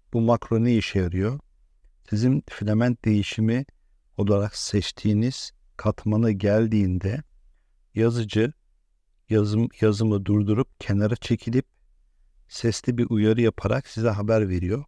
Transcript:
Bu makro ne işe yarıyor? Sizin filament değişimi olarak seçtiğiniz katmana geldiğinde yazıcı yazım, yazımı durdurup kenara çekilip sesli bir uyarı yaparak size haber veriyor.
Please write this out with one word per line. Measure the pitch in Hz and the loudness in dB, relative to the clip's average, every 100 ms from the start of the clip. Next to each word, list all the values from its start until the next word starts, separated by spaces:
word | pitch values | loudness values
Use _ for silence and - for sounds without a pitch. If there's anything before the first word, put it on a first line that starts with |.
| _ | _
Bu | 117 | -2
makro | 113 117 - 113 | 2 0 0 0
ne | 117 117 | 2 2
işe | - 101 | 0 -2
yarıyor? | 90 92 101 139 - _ _ _ _ _ _ | -2 -2 -2 -4 -12 _ _ _ _ _ _
Sizin | 104 123 143 - | 0 2 0 -4
filament | - 107 107 120 120 | -6 -2 2 2 0
değişimi | 113 104 98 - 110 120 139 _ _ _ _ - | 0 0 0 -2 0 -2 -6 _ _ _ _ -2
olarak | 101 101 101 - | 0 2 0 -6
seçtiğiniz | - 104 - - 107 104 120 - - - _ - | -4 -2 -2 -4 0 0 0 -4 -12 -18 _ -6
katmana | 110 - 107 107 113 | -4 -4 -2 0 0
geldiğinde | 98 101 107 113 110 95 90 92 127 - _ _ _ _ _ _ | 0 2 2 2 2 2 0 -2 -6 -8 _ _ _ _ _ _
yazıcı | 107 113 120 107 107 117 - _ _ _ _ _ _ - | 0 0 0 -2 0 0 -2 _ _ _ _ _ _ -2
yazım, | 110 104 107 117 - | 0 2 0 -2 0
yazımı | 107 101 110 104 | 0 2 0 0
durdurup | 98 104 101 107 139 - | 0 0 2 0 -2 -6
kenara | - 101 104 117 | -2 0 0 -2
çekilip | - 117 - 123 - _ _ _ _ _ _ _ _ | -2 -4 -2 -2 -4 _ _ _ _ _ _ _ _
sesli | - 117 - - 120 | -4 -4 -2 -2 -2
bir | 120 | 0
uyarı | 107 107 113 | 2 2 4
yaparak | 113 - - 117 - | 2 0 -2 -2 -4
size | - 113 | -4 -2
haber | 101 104 113 101 | 0 0 2 2
veriyor. | 90 90 117 | 0 -2 -4